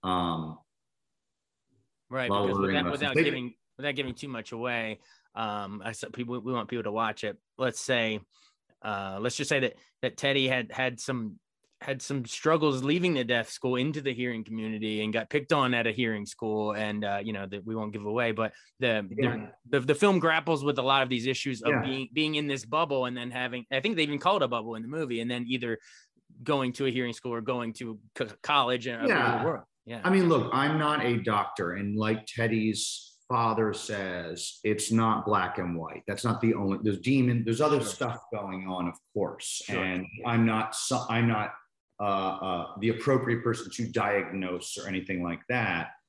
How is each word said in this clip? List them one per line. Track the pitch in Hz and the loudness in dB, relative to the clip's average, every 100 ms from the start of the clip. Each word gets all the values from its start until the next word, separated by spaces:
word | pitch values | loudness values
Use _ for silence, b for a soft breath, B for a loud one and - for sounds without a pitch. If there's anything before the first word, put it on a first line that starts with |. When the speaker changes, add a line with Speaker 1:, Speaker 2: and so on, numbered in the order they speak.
Speaker 1:
Um, | 92 90 87 82 78 80 _ _ _ _ _ _ _ _ _ _ _ _ _ _ _ | 2 2 2 -2 -6 -10 _ _ _ _ _ _ _ _ _ _ _ _ _ _ _
Speaker 2:
Right, | 127 123 | -4 0
Speaker 1:
a | |
lot | 101 | 2
of | 98 | 2
Speaker 2:
because | 98 | 2
Speaker 1:
learning | 98 98 | 2 2
Speaker 2:
without, | 87 | 0
Speaker 1:
lessons. | 143 | -2
Speaker 2:
without | 143 135 | 0 2
Speaker 1:
They | |
Speaker 2:
giving, | 151 131 123 - _ - | 2 0 -6 -12 _ -6
without | 143 135 | -4 -2
giving | 135 | -4
too | 117 143 | -6 -8
much | 120 110 | -10 -8
away, | 117 123 120 110 107 b b b - | -6 -4 -2 -4 -6 b b b -6
um, | 110 104 98 104 | -4 -4 -6 -8
I | 117 | -8
said | 110 - | -8 -10
people, | - 120 123 | -8 -6 -6
we | 110 | -4
want | 123 110 | -4 -4
people | 120 | -4
to | 107 | -4
watch | 104 113 110 | -2 -2 -2
it. | 107 - _ - | -6 -8 _ -2
Let's | 127 113 | -2 -2
say, | - 123 113 107 92 b b b _ _ | 0 2 2 -2 -8 b b b _ _
uh, | 107 101 98 95 | -6 -4 -4 -4
let's | 120 - | -4 -4
just | 139 | 0
say | 147 | 0
that, | 123 - b _ | 0 -4 b _
that | 127 - | -6 -2
Teddy | 139 139 131 | 0 2 2
had, | 127 113 | 0 -2
had | - 131 120 | -2 -2 -2
some, | - 127 110 - _ _ _ _ | -4 -4 -4 -10 _ _ _ _
had | - 131 | -8 -6
some | - 139 | -4 -4
struggles | 117 - 156 160 151 131 | -4 -2 2 4 4 2
leaving | 135 170 180 147 | 2 2 4 2
the | |
deaf | 120 120 113 | 2 2 0
school | - 127 123 | -4 0 2
into | 139 151 | 0 0
the | 135 | -4
hearing | 120 123 117 | -2 -2 -4
community | 107 110 110 107 110 107 | -6 -6 -4 -4 -2 -2
and | 107 | 0
got | 113 110 | -2 0
picked | 147 - | -2 2
on | 156 127 | 2 4
at | 120 117 | 2 2
a | |
hearing | 107 117 107 104 | 0 0 -2 -6
school. | - 110 107 107 | -6 -2 0 0
And, | 104 107 104 | 0 -2 -2
uh, | 104 101 | -2 -2
you | 104 | -4
know, | 104 95 | -6 -6
that | 101 101 | -8 -6
we | 110 | -4
won't | 107 | -4
give | 104 104 | -6 -4
away, | 113 117 | 0 0
but | 107 110 B B _ | 0 -2 B B _
the, | 127 110 98 101 | 0 2 0 0
Speaker 1:
Yeah. | 127 113 104 - 120 | 0 0 -10 -16 -2
Speaker 2:
the, | 139 | 0
the, | 127 | 2
the | 143 | 4
film | 202 190 | 6 6
grapples | 160 160 160 156 | 4 2 2 2
with | 143 143 | 2 0
a | |
lot | 131 135 | 4 4
of | 127 | 4
these | 123 123 | 0 0
issues | 127 139 117 | -2 -2 -2
of | 117 | 2
Speaker 1:
Yeah. | 127 | 2
Speaker 2:
being, | 127 131 123 | 0 -4 -4
being | 127 156 151 | 0 0 0
in | 147 | -2
this | 135 | -4
bubble | 110 151 165 139 123 | -2 0 2 2 0
and | 123 | -2
then | 120 | -6
having, | 123 127 123 113 | -4 -4 -6 -2
I | 135 | 0
think | 202 190 | 0 2
they | |
even | 151 147 | 2 2
call | 175 202 | 2 4
it | |
a | 131 | 2
bubble | 117 113 113 | 0 -4 -6
in | |
the | 113 | -6
movie, | 151 143 117 | -4 -2 -2
and | 117 | -2
then | 123 120 | -4 -2
either | 127 120 110 B B B _ _ - | -2 -2 -4 B B B _ _ -10
going | 123 143 127 | 0 2 0
to | 123 135 | 0 0
a | |
hearing | 123 123 | 0 -2
school | 113 127 | -4 -6
or | 117 | -4
going | 113 123 117 | -2 -2 -4
to | 110 120 107 - | -6 -10 -10 -14
co-, | - 113 101 | -8 -8 -6
college | - 147 123 127 120 | 2 2 4 0 -2
and | 117 | -2
a | 262 | 2
Speaker 1:
Yeah. | 180 123 - | 4 4 2
Speaker 2:
real | 165 | 0
world. | 139 - _ - | -2 -8 _ -14
Yeah. | 117 180 | -4 4
Speaker 1:
I | |
mean, | 190 175 | 6 8
look, | 147 - | 6 4
I'm | 131 143 156 | 2 2 2
not | 151 147 | 2 2
a | 120 117 | 2 2
doctor, | 101 104 - - 87 | 4 2 2 -2 -4
and | 92 101 107 | -2 -2 0
like | 110 110 - | 2 0 -2
Teddy's | - 117 113 110 101 - - - _ _ | -2 2 2 2 0 -4 -6 -12 _ _
father | 117 113 110 110 | 2 4 4 2
says, | 95 - 104 95 90 85 80 - - | 0 -4 -4 -4 -4 -6 -8 -8 -4
it's | 107 107 - | 0 0 2
not | 113 113 107 104 | 4 4 2 2
black | 104 90 - | 2 2 -2
and | 90 82 | -4 -4
white. | 78 76 - | -6 -10 -8
That's | 85 | -2
not | 117 113 | 0 2
the | 113 | 4
only, | 104 98 98 | 4 2 0
there's | 107 98 | 0 0
demon, | - 135 123 120 | 2 4 4 4
there's | 113 113 | 2 2
other | 151 143 | 4 4
Speaker 2:
Sure. | - | 0
Speaker 1:
stuff | - 123 - - | -2 -4 -4 -8
going | 110 98 95 92 | -6 -6 -6 -4
on, | 92 87 | -2 -2
of | 85 _ | -4 _
course. | 107 85 80 - - - | -2 -2 -4 -8 -8 -4
Speaker 2:
Sure. | 95 | -2
Speaker 1:
And | 92 90 92 110 120 | -2 -2 -6 -6 0
I'm | 117 113 | 4 4
not, | 110 110 | 4 0
so, | - - 127 123 | -4 0 -2 0
I'm | 117 120 | 2 4
not, | 107 104 - _ _ _ _ | 2 -2 -8 _ _ _ _
uh, | |
uh, | 104 98 95 - 92 90 80 - | 0 2 0 -2 -2 -2 -4 -2
the | 110 | 0
appropriate | 110 - 131 120 117 | 2 2 2 4 0
person | 120 113 - | 0 -2 -4
to | - 113 | -6 -2
diagnose | 113 104 101 85 95 92 90 - - | 0 2 2 0 -4 -4 -6 -6 -8
or | 98 | -4
anything | 92 92 92 | -4 -2 -4
like | 87 82 - | -2 -6 -2
that. | 123 107 87 80 - | 0 2 0 -4 -10